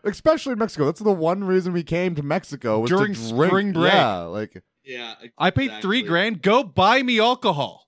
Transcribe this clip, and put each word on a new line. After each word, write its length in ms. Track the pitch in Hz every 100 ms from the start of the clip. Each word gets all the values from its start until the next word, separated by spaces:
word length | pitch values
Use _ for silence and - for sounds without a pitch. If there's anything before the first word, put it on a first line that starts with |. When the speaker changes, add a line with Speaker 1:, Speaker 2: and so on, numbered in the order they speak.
Speaker 1:
Especially 500 | 208 190 311 311 277
in 60 | 226
Mexico. 260 | 220 - 143
That's 140 | 160
the 120 | 214
one 320 | 185 160 185 190
reason 280 | 185 180
we 80 | 175
came 320 | 156 165 185
to 80 | 151
Mexico 580 | 143 175 - 143 120 110
was 100 | 117
Speaker 2:
During 240 | 185 208 185
Speaker 1:
to 40 |
drink. 300 | 113 117 170
Speaker 2:
spring 240 | 190 202
break. 180 | 165 175
Speaker 1:
Yeah, 260 | 190 127 92
like 440 | 85 98 107 95 - _
Speaker 3:
Yeah, 320 | 135 123 117 110 120 -
Speaker 2:
I 100 | 170
paid 220 | 214 262 -
three 160 | 190 240
Speaker 3:
exactly. 20 |
Speaker 2:
grand. 380 | 214 170 214 190
Go 200 | 185 233
buy 380 | 220 160 190 262
me 180 | 254 226
alcohol. 680 | 220 247 214 147 117 -